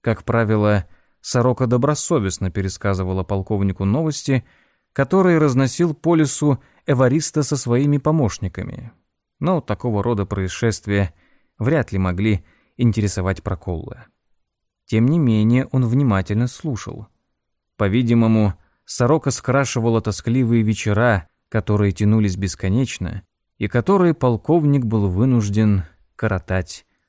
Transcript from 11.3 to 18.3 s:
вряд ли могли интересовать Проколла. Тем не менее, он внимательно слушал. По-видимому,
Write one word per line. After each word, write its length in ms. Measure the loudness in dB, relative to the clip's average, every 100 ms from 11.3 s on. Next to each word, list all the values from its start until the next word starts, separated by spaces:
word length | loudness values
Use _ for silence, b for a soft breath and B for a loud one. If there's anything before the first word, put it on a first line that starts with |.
| _ _ _
вряд 340 | 0 0 -2
ли 80 | -2
могли 460 | -2 0 0 -2 b b b -2
интересовать 680 | 0 2 -2 -2 -4 -4
Проколла. 640 | -6 -8 -6 -8 -10 -16 -20 _ _ _ _ _ _ _
Тем 200 | _ 0
не 140 | 2 2
менее, 480 | 2 2 4 2 2
он 140 | -2
внимательно 600 | 0 2 2 0 0 -2 -2
слушал. 600 | -4 -8 -8 -10 -14 -18 _ _ _ _ _ _ -4
По-видимому, 800 | 0 0 2 4 4